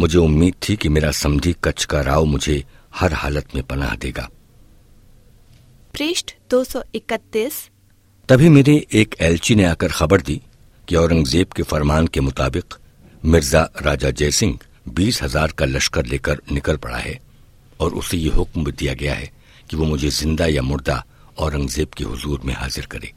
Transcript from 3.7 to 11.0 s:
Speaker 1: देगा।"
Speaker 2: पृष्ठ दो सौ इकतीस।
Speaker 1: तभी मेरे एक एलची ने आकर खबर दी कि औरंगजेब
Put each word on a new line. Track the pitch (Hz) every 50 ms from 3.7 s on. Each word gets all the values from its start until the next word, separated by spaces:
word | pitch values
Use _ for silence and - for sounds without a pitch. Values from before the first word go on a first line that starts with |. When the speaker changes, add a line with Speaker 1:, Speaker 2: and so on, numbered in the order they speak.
| - 67 69 60 55
Speaker 1:
देगा।" | 55 - 65 62 - - - - - _ _ _ - - - - - _ _ - - - - - - _ - - - _ _ - - - - - - - _ -
Speaker 2:
पृष्ठ | - 294 311 359 - - - - _ _ _
दो | 254 247 262
सौ | - - 262 - - -
इकतीस। | 220 - - 233 220 - _ - 220 214 277 - - - - _ _ _ _ _ _ _ _ _ _ _ -
Speaker 1:
तभी | 131 123 151 170
मेरे | 156 139 139 139 147 151 - - -
एक | 107 110 - - -
एलची | 82 82 85 85 - - 120
ने | 107 95
आकर | 87 85 - - 85
खबर | - - 82 78 98 95
दी | 71 - 71 - - - - _ - - _ _ - -
कि | 90
औरंगजेब | 82